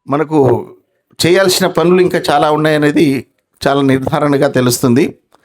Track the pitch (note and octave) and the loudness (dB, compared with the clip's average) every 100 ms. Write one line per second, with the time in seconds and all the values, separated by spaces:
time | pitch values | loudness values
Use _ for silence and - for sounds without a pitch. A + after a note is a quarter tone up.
0 | A#2 C#3+ D3+ D#3 C3 A2+ F2 - _ _ | -6 -6 -2 2 2 0 -6 -18 _ _
1 | _ - D#3+ F#3+ F#3+ F#3 F#3 D#3+ E3+ F#3 | _ -4 0 2 2 0 -2 0 2 2
2 | F3+ F3 - D3 D#3 D3+ D#3 D3+ D3 D3 | 2 -2 -2 0 0 0 0 0 0 2
3 | D3+ C3+ - _ _ - C3+ C#3 C#3 C3+ | 0 -2 -8 _ _ -6 -2 0 0 0
4 | C3 D3+ D3 C3+ C#3+ C3 B2 - B2+ A#2+ | -2 -4 0 0 0 0 -2 0 0 2
5 | - - _ _ | 0 -6 _ _